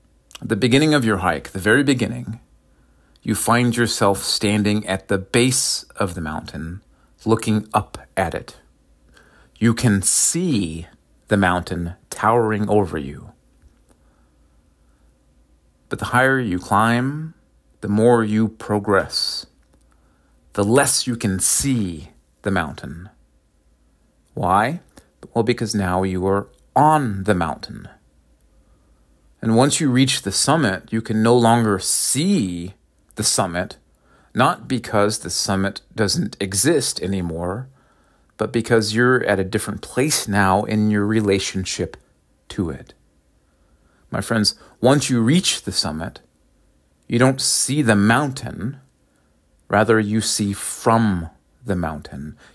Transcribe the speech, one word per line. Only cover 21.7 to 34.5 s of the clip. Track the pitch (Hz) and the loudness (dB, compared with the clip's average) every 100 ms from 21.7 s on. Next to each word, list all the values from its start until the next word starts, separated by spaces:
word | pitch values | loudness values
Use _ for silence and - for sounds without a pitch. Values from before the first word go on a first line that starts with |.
| 123 95 80 78 _ _ _ | 0 -2 -6 -14 _ _ _
the | 101 | -4
mountain. | 92 78 - - 80 92 _ _ _ _ _ _ _ _ _ _ _ _ - | -2 -4 -8 -12 -14 -16 _ _ _ _ _ _ _ _ _ _ _ _ -4
Why? | 90 95 113 170 _ - - _ - | 0 2 2 -2 _ -20 -20 _ -8
Well, | 117 | -2
because | 113 120 110 | 0 -2 -2
now | 104 92 90 | -2 0 0
you | 95 92 95 | 0 -2 0
are | 101 101 _ _ - | -2 -4 _ _ 2
on | 151 156 127 98 | 4 4 0 -2
the | 95 | 0
mountain. | 95 82 - - - - - _ _ _ _ _ _ _ _ _ _ _ _ _ _ | 0 0 -6 -12 -16 -18 -20 _ _ _ _ _ _ _ _ _ _ _ _ _ _
And | 113 117 | 0 2
once | 143 139 | 2 2
you | 151 | 2
reach | 123 131 - | 2 2 0
the | 98 | -4
summit, | - - 160 117 95 - | -2 0 2 0 -2 -4
you | 113 | -6
can | - 110 | -2 0
no | 113 123 | 4 6
longer | 117 117 110 98 | 6 4 2 0
see | - - - 127 180 202 98 87 90 - _ _ _ - | 0 0 0 0 0 0 0 -4 -10 -14 _ _ _ -4
the | |
summit, | 107 - 95 85 92 - _ _ _ _ _ - | 0 0 0 -2 -6 -10 _ _ _ _ _ 0
not | 139 | 0